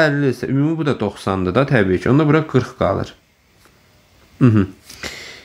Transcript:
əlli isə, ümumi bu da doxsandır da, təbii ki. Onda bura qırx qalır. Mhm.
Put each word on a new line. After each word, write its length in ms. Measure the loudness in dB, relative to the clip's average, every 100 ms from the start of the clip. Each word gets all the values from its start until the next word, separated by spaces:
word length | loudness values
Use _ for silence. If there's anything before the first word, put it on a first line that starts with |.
əlli 320 | 4 2 -2 -2
isə, 160 | -2
ümumi 260 | 0 0 0
bu 80 | -2
da 80 | -2
doxsandır 560 | -4 -4 -4 -2 0 0
da, 80 |
təbii 400 | 2 2 2 0
ki. 80 | 2
Onda 160 | 2 4
bura 160 | 2
qırx 320 | 0 -2 -2 -2
qalır. 400 | -2 -2 -6 -12 _ _ _ _ _ _ _ _ _ _ _ 2
Mhm. 280 | 4 4 0 -6 -20 -18 -16 -16 -18 -20